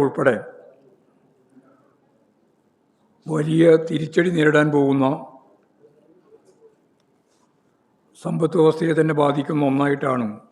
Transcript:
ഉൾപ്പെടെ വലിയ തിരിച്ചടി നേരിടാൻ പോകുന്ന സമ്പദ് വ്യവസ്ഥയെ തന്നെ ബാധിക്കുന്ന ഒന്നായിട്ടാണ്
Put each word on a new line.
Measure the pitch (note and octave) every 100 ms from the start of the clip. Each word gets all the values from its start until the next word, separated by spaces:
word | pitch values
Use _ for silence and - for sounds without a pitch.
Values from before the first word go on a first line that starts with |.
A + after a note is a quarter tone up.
ഉൾപ്പെടെ | C#3 C3 C#3 G#2 - - - _ _ _ _ _ _ _ _ _ _ _ _ _ _ _ _ _ _ _ _ _ _ _ _ _ -
വലിയ | D#3 D#3 D#3+ E3 D#3+ D#3+
തിരിച്ചടി | D3+ D#3 - F3 E3+
നേരിടാൻ | D3+ D3 D3+ D3
പോകുന്ന | C#3 C#3 C3+ D3 - - _ _ _ _ _ D3 D#3+ _ _ A4+ _ _ _ _ _ _ _ _ _ _ _ _ _ _ _ _ _ _
സമ്പദ് | E3+ E3 D#3+ F3+
വ്യവസ്ഥയെ | D#3 D#3 E3 D#3
തന്നെ | D#3 D3+
ബാധിക്കുന്ന | C#3+ C#3+ C#3 D#3 C#3+
ഒന്നായിട്ടാണ് | C3+ C#3+ C#3+ C#3 B2+ A2 G#2 -